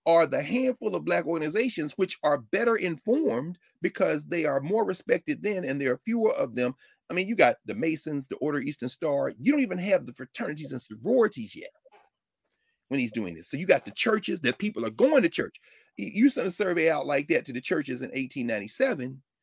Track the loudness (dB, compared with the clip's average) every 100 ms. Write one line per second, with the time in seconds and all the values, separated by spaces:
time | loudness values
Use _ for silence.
0 | 4 6 4 0 0 0 0 0 -2 -2
1 | 0 0 0 -2 0 0 0 -2 -6 -2
2 | -2 0 0 0 0 0 2 2 0 -2
3 | 0 2 2 0 -4 -10 _ _ -4 2
4 | 2 0 -2 -2 0 0 0 0 0 -2
5 | 0 0 0 -4 -2 -4 -4 -2 0 -2
6 | -2 0 2 2 -2 -2 -2 -4 _ _
7 | -6 -4 -2 4 4 4 -4 -2 -2 -2
8 | -4 -6 -6 -6 -2 -2 -4 -6 -8 -4
9 | -2 0 -2 0 2 2 0 -2 2 0
10 | 0 -10 -14 -8 -6 -6 -8 -10 -10 -8
11 | 0 4 4 0 -12 -14 -18 -20 _ -20
12 | _ _ _ _ _ _ _ _ _ -2
13 | -2 -2 -6 -8 -10 -6 2 2 2 -2
14 | 0 0 -2 -2 -2 -2 -4 -4 -6 2
15 | 4 6 4 0 -6 -10 _ -20 _ -10
16 | -6 4 4 4 -2 0 0 2 2 2
17 | 0 -2 0 0 0 -8 -2 -2 -2 -6
18 | -6 -6 -6 -4 -4 -4 -4 0 0 0
19 | -6 -10 _ _